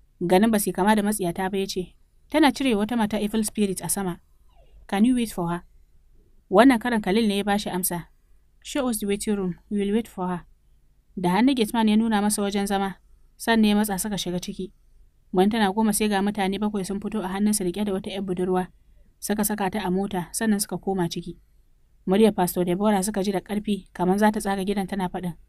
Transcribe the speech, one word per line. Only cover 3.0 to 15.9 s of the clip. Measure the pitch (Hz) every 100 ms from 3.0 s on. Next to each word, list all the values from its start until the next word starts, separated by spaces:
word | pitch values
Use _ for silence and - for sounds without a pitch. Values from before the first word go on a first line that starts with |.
| 208 214
evil | 208 220
spirit | 214 - 202 190
a | 170
sama. | - 190 170 _ _ _ - - - -
Can | 196
you | 233 247
wait | 226
for | - 170
her?" | 175 - - _ _ _ - _ - _
Wannan | 196 254 240
karan | 247 233
Khalil | 185 208 220
ne | 202
ya |
ba | 208 202
shi | 208
amsa. | 180 180 175 - _ _ - _ _
"Show | - 294 254
us | 220
the | 202
waiting | 202 220 202
room, | 185 165 _
we | 208
will | 196
wait | 208 233
for | - 180
her." | 175 - _ _ _ _ _ _ -
Da | 180
hannu | 185 254
gate | 254 208
man | 233 220
ya | 214
nuna | 226 208
masa | 208 208
wajen | 202 202 202
zama, | 196 196 185 _ - _ _
sannan | - 226 214
ya | 208
matsa | 208 185
suka | 220 196
shiga | 175 175
ciki. | 196 190 190 - _ _ - _ _
Mintuna | 185 196 226 202
goma | 202 220